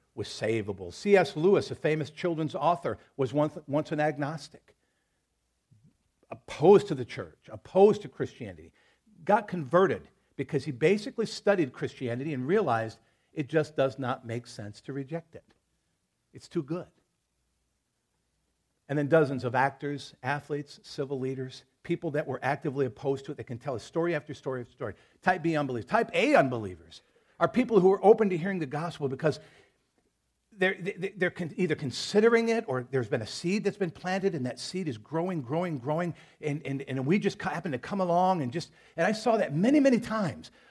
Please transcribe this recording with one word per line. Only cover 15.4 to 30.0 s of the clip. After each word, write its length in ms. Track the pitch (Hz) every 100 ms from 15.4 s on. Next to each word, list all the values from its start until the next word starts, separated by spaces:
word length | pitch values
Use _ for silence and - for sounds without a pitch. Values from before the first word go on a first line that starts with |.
| - _ _ _ _ _ _ _ _
It's 160 | - -
too 140 | 175
good. 220 | 139 175 - _ _ _ _ _ _ _ _ _ _ _ _ _ _ _ _ _ _ _ -
And 100 | 147
then 100 | 139
dozens 360 | 160 139 131
of 100 | 123
actors, 600 | 127 139 135 143 143 - -
athletes, 580 | 127 143 139 147 147 -
civil 360 | - - 139 135
leaders, 460 | 131 135 127 - - _
people 280 | - 170 165
that 140 | 147 151
were 140 | 131
actively 440 | 131 143 151 131 127
opposed 380 | - 139 135 -
to 60 |
it, 40 | 139
they 80 |
can 140 | 113 117
tell 160 | 147
us 80 | 120
story 320 | - 165 175
after 200 | 151 147
story 260 | 139 143 131
after 120 | 120
story. 220 | _ 117 - _ _
Type 200 | 185 185
B 140 | 165 156
unbelievers. 320 | 139 120 -
Type 220 | 220 226
A 200 | 170 285
unbelievers 680 | 254 135 123 101 90 - - _ _ _ -
are 80 | 165
people 320 | 233 247 214
who 120 | 185
are 120 | 196
open 260 | 196 220 208
to 60 | 175
hearing 220 | 190 190
the 80 | 139
gospel 420 | 147 170 - 139
because 320 | 131 156 - - - _ _ _ _